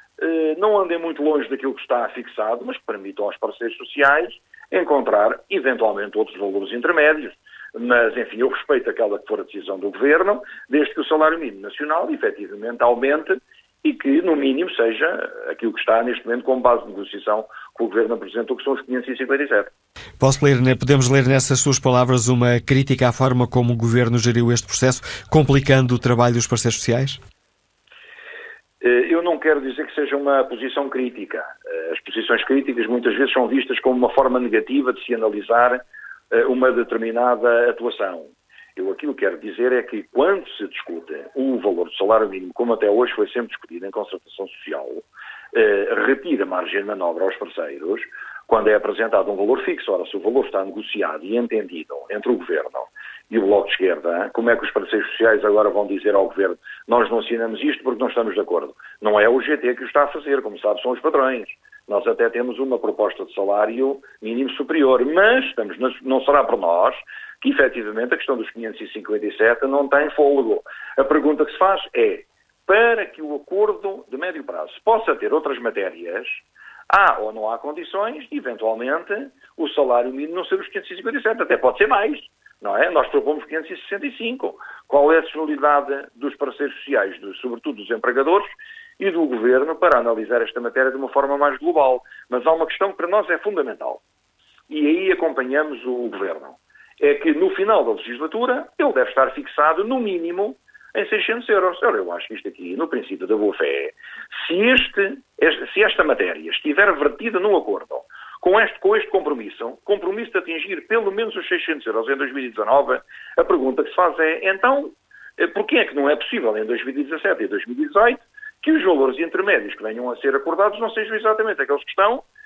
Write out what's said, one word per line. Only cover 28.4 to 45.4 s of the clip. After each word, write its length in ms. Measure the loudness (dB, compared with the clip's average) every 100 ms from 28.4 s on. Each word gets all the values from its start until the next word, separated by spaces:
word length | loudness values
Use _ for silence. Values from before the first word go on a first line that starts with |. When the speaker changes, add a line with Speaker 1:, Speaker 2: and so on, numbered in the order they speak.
| -18 -20 _ 0
Speaker 1:
Eh, 260 | 4 4 4
eu 120 | 2
não 160 | 2 0
quero 220 | 2 2
dizer 260 | 0 -6 -6
que 80 |
seja 220 | -4 -2 0
uma 280 | 2 2
posição 440 | 2 -2 -6 -4 -4
crítica. 560 | -2 -4 -6 -10 -8 -10 -14 -10
Eh, 240 | -8 -6
as 80 | -8
posições 440 | -6 -6 0 0
críticas 420 | 2 0 0 -2 -2
muitas 280 | 0 0
vezes 180 | 0 0
são 160 | 0 0
vistas 300 | 0 -2 -2
como 160 | 0 2
uma 140 | 2
forma 280 | 4 2 2
negativa 540 | 0 0 0 0 0
de 120 | -4
se 100 | -4
analisar, 680 | -2 -2 -2 0 4 4 2 -6 -20 -20 -18 0
eh, 140 | 2 4
uma 240 | 4 4
determinada 960 | 2 -2 -2 -2 0 2 4 4 4 2
atuação. 560 | 0 -4 -4 -6 -6 -14 _ _ -20 -18 -6
Eu 160 | -6
aquilo 220 | -4 -6
que 100 | -2
quero 140 | -2 -2
dizer 340 | -10 -2 0
é 100 | 0
que 200 | -2 -10 -4
quando 340 | 0 2 0 -4
se 180 | -12 -10
discute 460 | -10 -10 -12 -10 -14 -10
o 240 | -4 -2 0
valor 300 | 0 -2 -4
do 80 | -2
salário 320 | 2 4 2
mínimo, 240 | -4 -12
como 220 | -4 -2
até 160 | 2 2
hoje 240 | 4 2
foi 120 | 0 -2
sempre 200 | -2 -6
discutido 380 | -12 -14 -12 -10
em 40 |
concertação 560 | -8 -8 -12 _ -12 -12
social, 400 | -12 -12 -10 -10 -14 -16 -20 -20 -20